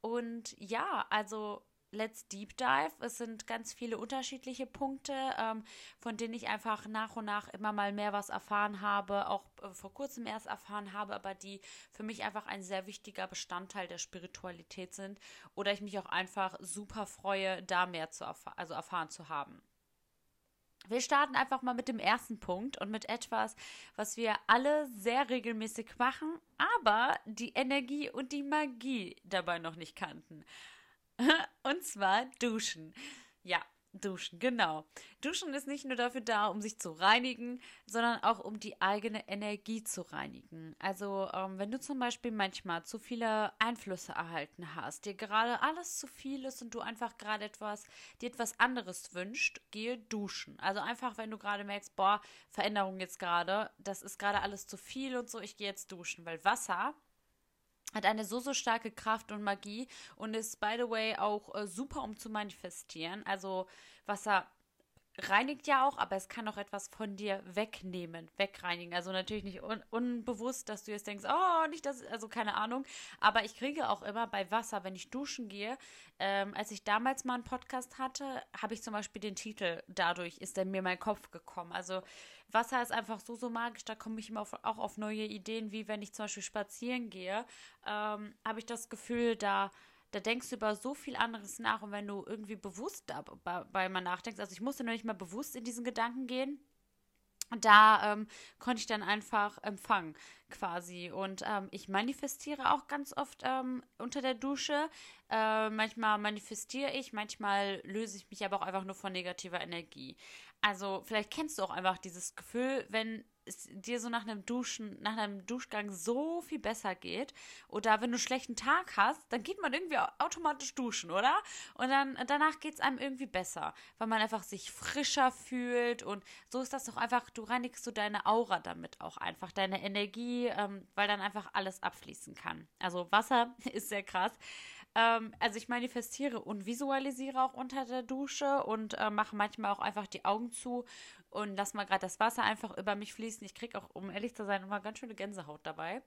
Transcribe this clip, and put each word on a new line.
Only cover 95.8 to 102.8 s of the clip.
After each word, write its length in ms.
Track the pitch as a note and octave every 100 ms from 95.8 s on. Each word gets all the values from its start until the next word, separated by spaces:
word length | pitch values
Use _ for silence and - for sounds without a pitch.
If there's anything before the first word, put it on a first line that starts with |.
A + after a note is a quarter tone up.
Gedanken 420 | A#3+ A#3+ A#3 A#3+ B3+
gehen, 340 | B3+ C4+ C#4+ _ _ _ _ _ _ _ _ - A#3
da, 560 | A3 G#3 G#3+ G#3 G#3+
ähm, 160 | G#3 G#3+ - - -
konnte 220 | - A#3
ich 60 | -
dann 160 | G#3+
einfach 560 | G3 G#3 G#3 A3 G#3 -
empfangen 520 | G#3 G3+ - G#3 E3 D3+ - - _
quasi 600 | - F#3+ E3+ F3 F3+ F3
und, 320 | - F#3+ F#3+ -
ähm, 220 | G#3 F#3+
ich 180 | G3 -
manifestiere 840 | F#3+ A#3 C#4 C#4 - - D4 C4
auch 140 | C#4